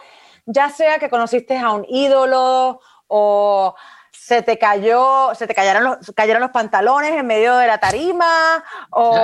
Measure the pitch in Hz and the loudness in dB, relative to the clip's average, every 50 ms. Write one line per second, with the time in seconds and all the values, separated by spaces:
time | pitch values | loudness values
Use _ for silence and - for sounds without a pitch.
0 | - - - - - - - _ _ - 220 269 285 285 285 - 320 311 311 302 | -10 -20 -20 -20 -20 -20 -20 _ _ -4 -2 0 0 0 -2 -2 0 0 0 0
1 | 302 269 240 240 233 226 240 247 233 - 262 254 247 233 214 208 202 - 247 262 | -2 -2 -2 -2 -2 -2 -2 -4 -4 -4 -4 -4 -2 -2 -4 -4 -6 -6 -4 -2
2 | 277 277 269 269 262 262 262 262 254 254 262 254 254 254 254 254 _ _ _ _ | 0 2 2 2 2 2 2 2 2 2 2 0 0 -2 -4 -6 _ _ _ _
3 | _ _ 208 208 208 208 202 202 202 202 202 196 190 185 185 - - - - - | _ _ -2 0 0 2 2 2 2 2 2 0 0 -2 -4 -6 -16 -20 -20 -20
4 | - _ _ - - - 240 233 233 - 226 226 226 208 208 202 196 220 233 247 | -20 _ _ -20 -4 -2 0 0 0 0 -2 0 2 0 0 0 0 2 2 2
5 | 254 269 269 269 262 254 226 - 233 208 226 202 190 196 190 208 240 262 247 - | 2 2 2 2 0 0 -2 -6 -6 -6 -2 0 0 2 2 2 2 0 -2 -4
6 | 185 - 202 - 214 220 220 233 247 247 247 240 220 208 - 196 202 233 262 285 | -10 -8 -4 -2 0 2 2 0 0 -2 -2 -4 -4 -2 -2 0 0 2 0 0
7 | 294 302 320 302 269 240 220 214 220 240 247 247 247 240 214 208 - 190 202 247 | 0 -2 -4 -4 -2 -2 0 0 2 2 2 2 2 2 0 0 0 -2 -2 -2
8 | 311 349 359 349 339 330 330 320 320 320 330 320 320 - - - - - - - | -4 -4 -2 0 0 0 2 2 2 2 0 -2 -4 -10 -16 -18 -18 -6 -2 0
9 | 233 233 226 226 | 0 2 2 2